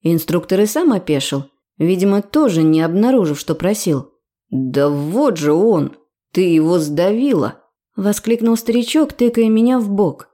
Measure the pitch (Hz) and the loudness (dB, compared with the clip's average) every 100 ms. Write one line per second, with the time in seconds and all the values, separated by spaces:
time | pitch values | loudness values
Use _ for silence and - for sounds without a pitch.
0 | 160 165 - 170 170 190 208 294 339 208 | 0 -2 -2 -6 -2 0 0 0 0 0
1 | 180 147 - 139 139 _ _ _ 160 185 | -2 -4 -2 -6 -8 _ _ _ -2 2
2 | 196 196 202 294 285 165 160 156 165 175 | 2 0 0 0 2 2 2 2 0 0
3 | 233 262 175 143 - 160 175 214 - 139 | 2 2 0 -4 -6 -4 -2 -2 -2 -4
4 | - _ _ _ _ 131 131 131 143 143 | -4 _ _ _ _ -6 -2 0 0 0
5 | 147 202 294 170 147 156 220 185 139 - | -2 0 0 0 0 2 2 2 -2 -10
6 | _ _ _ - 185 165 156 175 151 147 | _ _ _ -2 2 2 2 0 0 0
7 | 185 220 277 202 117 - _ _ _ - | 0 0 0 0 -2 -6 _ _ _ -4
8 | 196 208 - 233 226 226 226 233 233 311 | -4 -2 -2 0 0 0 0 -2 0 0
9 | 294 - 240 233 220 220 233 254 214 196 | 0 0 0 2 2 2 2 0 -2 0
10 | 190 - - | -2 -4 -18